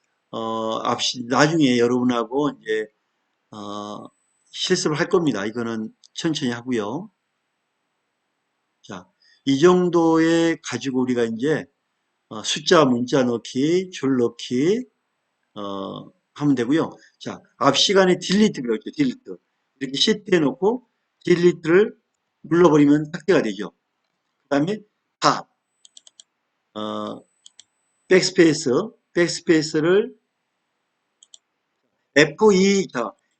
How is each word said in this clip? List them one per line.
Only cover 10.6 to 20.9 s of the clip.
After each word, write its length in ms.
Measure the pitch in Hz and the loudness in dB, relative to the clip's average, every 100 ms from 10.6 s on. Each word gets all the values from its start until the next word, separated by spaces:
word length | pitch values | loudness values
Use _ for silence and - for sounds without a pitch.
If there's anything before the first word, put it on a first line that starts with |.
가지고 380 | - 120 135 127 | -8 -8 -4 -2
우리가 240 | 123 123 117 | -2 0 -2
이제, 400 | 113 139 139 90 _ _ _ _ _ _ | -2 -2 -2 -6 _ _ _ _ _ _
어, 140 | 110 | -12
숫자, 400 | 101 165 147 175 135 | -8 -6 2 4 4
문자 380 | 120 123 147 | 2 0 0
넣기, 680 | 123 117 - 123 147 180 185 | 0 -2 -6 -4 0 -2 -4
줄 260 | - 135 127 | -6 -2 0
넣기, 680 | 120 - - 123 156 226 254 _ _ _ _ _ _ 104 | -2 -4 -6 -2 0 -2 -6 _ _ _ _ _ _ -14
어, 560 | 101 98 98 101 101 _ _ | -10 -10 -10 -12 -16 _ _
하면 220 | - 147 127 | -4 0 0
되고요. 360 | 117 156 120 - _ _ | 0 -2 -2 -8 _ _
자, 220 | - 95 _ - | -14 -14 _ -2
앞 200 | 131 - | 0 2
시간에 420 | - 190 185 180 | 2 4 4 2
딜리트 420 | - 196 214 - | 0 2 2 0
그랬죠. 300 | 120 110 139 | -4 -6 -6
딜리트. 460 | 147 135 110 104 90 _ _ _ _ | -4 -4 -4 -14 -20 _ _ _ _
이렇게 180 | 135 139 | -10 -2
시트 380 | 214 214 - 185 | 0 0 0 0
해놓고 520 | 143 - 196 254 - | 0 0 -2 -2 -8